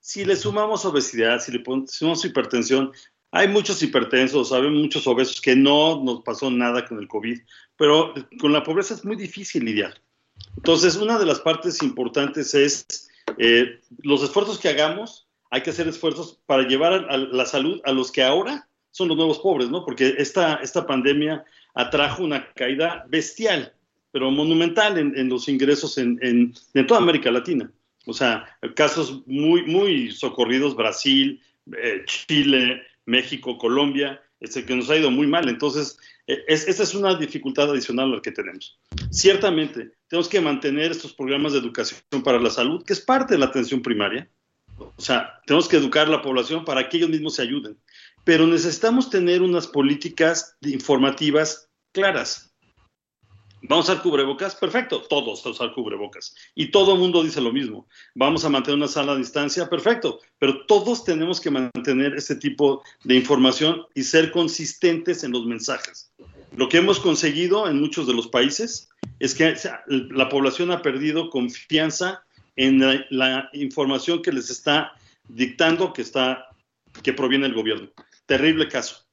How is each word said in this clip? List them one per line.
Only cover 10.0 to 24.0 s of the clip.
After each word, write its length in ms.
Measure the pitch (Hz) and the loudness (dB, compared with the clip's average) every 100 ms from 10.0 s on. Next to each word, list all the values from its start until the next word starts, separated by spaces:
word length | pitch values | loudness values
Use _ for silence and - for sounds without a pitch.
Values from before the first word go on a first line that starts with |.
| _ _ _ _ - - | _ _ _ _ -20 -6
Entonces, 380 | - 165 180 170 | 2 4 4 2
una 220 | 208 226 | 0 2
de 60 | |
las 160 | 190 139 | 2 0
partes 420 | 160 160 180 160 | 0 -2 -4 -4
importantes 720 | 143 127 120 143 143 139 143 | -4 -4 -4 -2 -2 -4 -2
es, 540 | 147 143 139 - - - _ - - | 2 2 0 -8 -16 -16 _ -12 0
eh, 420 | 117 117 120 - _ 120 | 4 4 2 -4 _ -12
los 200 | 143 139 | 0 0
esfuerzos 360 | 143 196 202 196 | 2 0 -2 -2
que 100 | 180 | -2
hagamos, 580 | 147 156 175 226 - _ _ _ | 2 0 0 -8 -14 _ _ _
hay 120 | 131 | -6
que 80 | 147 | -4
hacer 180 | 156 165 | -4 -4
esfuerzos 520 | 160 165 151 165 _ | -2 -4 -4 -10 _
para 240 | _ 139 127 | _ 2 2
llevar 240 | 131 165 | 2 4
a, 220 | 185 165 | 2 0
a 20 | 135 | -4
la 300 | 131 127 120 | -2 -2 -2
salud 340 | 143 139 185 | 0 -2 -2
a 80 | 139 | -2
los 200 | 131 123 | -2 -2
que 100 | - | 2
ahora 460 | 131 151 214 277 - _ _ | 2 2 0 -8 -12 _ _
son 180 | - 185 | -4 -2
los 80 | 156 | 2
nuevos 220 | 160 151 | 2 2
pobres, 320 | 196 156 123 | 0 0 0
¿no? 120 | 165 | -2
Porque 320 | 165 123 131 135 | -6 0 2 2
esta, 380 | 143 - 170 151 | -2 2 0 0
esta 300 | 135 180 156 | -4 -4 -2
pandemia 560 | 135 131 143 151 151 - _ _ | 0 2 2 0 -4 -8 _ _
atrajo 500 | - 123 147 143 180 | -6 -2 0 0 0
una 280 | 175 143 - | -4 -4 -6
caída 540 | - 127 135 165 156 - | -6 -4 0 -2 -4 -4
bestial, 640 | 160 151 - 220 170 131 _ _ _ | -4 -4 -4 -2 -2 -4 _ _ _